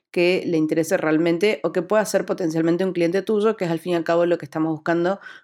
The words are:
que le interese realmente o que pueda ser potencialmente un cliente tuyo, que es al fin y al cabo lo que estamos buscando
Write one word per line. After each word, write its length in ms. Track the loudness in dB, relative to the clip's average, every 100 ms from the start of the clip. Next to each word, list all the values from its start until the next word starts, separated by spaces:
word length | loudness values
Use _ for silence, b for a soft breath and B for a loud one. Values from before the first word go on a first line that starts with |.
| _
que 320 | 0 2 2 0
le 100 | 0
interese 400 | 0 0 0 0
realmente 640 | 0 2 2 2 0 0
o 80 | -2
que 100 | -4
pueda 220 | 0 0
ser 220 | 2 -2 -2
potencialmente 580 | -2 -2 0 0 2
un 80 | 0
cliente 300 | 0 0 0
tuyo, 340 | 0 0 0 0
que 80 |
es 80 | -2
al 80 | -2
fin 140 | -2
y 20 | -2
al 80 |
cabo 200 | 0 2
lo 140 | 2 0
que 80 | -4
estamos 240 | -4 -2
buscando 480 | -2 -2 0 0 -2 B B